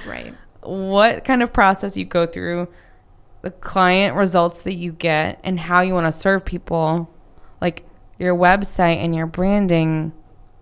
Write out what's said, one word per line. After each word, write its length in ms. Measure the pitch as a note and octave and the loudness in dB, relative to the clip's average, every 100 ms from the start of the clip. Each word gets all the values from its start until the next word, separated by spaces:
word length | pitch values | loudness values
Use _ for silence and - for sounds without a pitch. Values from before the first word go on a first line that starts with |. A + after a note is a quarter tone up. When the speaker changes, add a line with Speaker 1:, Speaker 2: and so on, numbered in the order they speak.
| - | -8
Speaker 1:
Right. 260 | B1 A1+ - - - | -14 -14 -18 -20 -18
Speaker 2:
what 600 | - F#3+ F#3+ G3 A3+ - - | -10 -6 0 4 4 2 0
kind 180 | B3+ | 0
of 80 | A#3+ | 2
process 420 | - G3 G3 G3+ F#3+ | 4 4 2 -2 -8
you 80 | F#3 | -2
go 200 | F3 E3+ | 0 -2
through, 420 | F3 F3 F3 F3 - - - _ - - - | -4 -6 -4 -6 -12 -20 -20 _ -20 -20 -14
the 80 | - | -14
client 640 | - - F#3+ F3+ F#3 G3+ D#3 | -12 -4 2 4 4 2 0
results 460 | F#3+ F3 E3+ F3 | 0 2 0 -2
that 100 | - F3+ | -10 -8
you 160 | F3 | -8
get, 460 | D#3+ E3 D#3 D#3 - | -4 -2 0 -2 -6
and 160 | - F3+ | -6 -6
how 220 | E3 F3+ | 0 2
you 120 | F#3 | 2
wanna 180 | F3+ E3 | 2 0
serve 320 | D#3+ G3 G3 F#3+ | 0 0 0 -2
people, 640 | F3 - E3 D#3 E3 E3 - - - - - | -8 -4 -2 0 -2 -4 -12 -20 -20 -20 -6
like, 260 | F3 E3+ - - - - | -6 -6 -12 -20 -20 -4
your 160 | F3+ F3 | -2 2
website 640 | F3 G3 G3+ - F3 E3 | 4 4 0 0 2 2
and 180 | E3+ E3 | 0 -2
your 100 | E3 | -4
branding 840 | E3+ F#3+ G#3 F#3+ E3 D#3+ D#3 D#3 - - - - - | -2 0 2 2 2 2 0 -4 -10 -20 -20 -20 -14